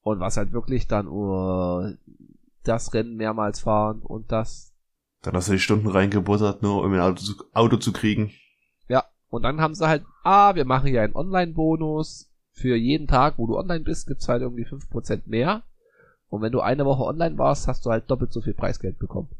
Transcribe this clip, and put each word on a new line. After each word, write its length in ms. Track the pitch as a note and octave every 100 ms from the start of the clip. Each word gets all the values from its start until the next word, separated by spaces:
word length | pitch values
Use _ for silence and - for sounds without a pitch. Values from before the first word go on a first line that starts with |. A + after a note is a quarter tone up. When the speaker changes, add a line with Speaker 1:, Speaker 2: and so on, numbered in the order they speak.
Speaker 1:
Und 180 | - G#2
was 180 | G2+ A2+
halt 140 | G#2+
wirklich 380 | A#2+ - B2+ -
dann, 180 | A2 G2
uh, 880 | F2 G2+ F#2+ F#2 F#2 F2+ F2+ F2+ - - - - - _ _
das 280 | - A#2 -
Rennen 220 | A2+ A2+
mehrmals 460 | A2+ A2 A2 G#2 G#2
fahren 400 | - G#2+ G#2+ A2
und 320 | G#2+ G#2+ G#2+
das. 420 | A2+ A2 - - _ _ _ _ _
Speaker 2:
Dann 120 | -
hast 120 | F#2 F2+
du 60 |
die 80 | F#2+
Stunden 260 | - G#2+ G#2+
reingebuttert, 760 | F#2+ G2 G#2 F#2+ G#2 G#2 G2
nur 220 | G#2 G2+
um 100 | G2
ein 60 | F#2+
Auto 240 | F2+ F2
zu, 120 | G2 G2+ -
Auto 240 | - A#2 A#2+
zu 160 | -
kriegen. 400 | F#2+ A2 G#2+ G#2+ - _ _ _ _ -
Speaker 1:
Ja, 160 | B2+ - _ _
und 140 | A#2+
dann 180 | A#2+ D3
haben 160 | D#3 D#3
sie 100 | D#3
halt, 180 | D#3 - -
ah, 320 | - G3 G3+ F#3
wir 80 |
machen 240 | C3+ C3 C3+
hier 140 | B2
einen 120 | G#2+
Online-Bonus. 1200 | - E3+ F#3 F3+ D#3+ D#3+ D#3+ D#3 D3+ D#3 - - _ _ -
Für 160 | B2+
jeden 320 | A#2+ A#2 D3+ C#3+
Tag, 300 | C3 C#3+ -
wo 100 | A2+
du 120 | G#2+
online 260 | - E3+
bist, 220 | D#3+ D#3+ -
gibt's 240 | C3+ -
halt 100 | A#2+
irgendwie 240 | B2+ A#2+
fünf 240 | A#2 C#3 -
Prozent 380 | A#2 - G#2+ -
mehr. 360 | A2 C3+ G#3+ - - _ _ _ _ _
Und 100 | G#2+
wenn 120 | A2
du 100 | B2
eine 240 | - C3+ C#3
Woche 160 | C3+
online 340 | B2 D3+ E3+ D#3+
warst, 320 | C3 C#3+ -
hast 160 | B2+
du 60 | B2
halt 200 | A2+ -
doppelt 220 | B2+ B2
so 80 | -
viel 140 | A2
Preisgeld 440 | G#2 A#2+ - F#2+ F2
bekommen. 300 | - F#2+ D3 -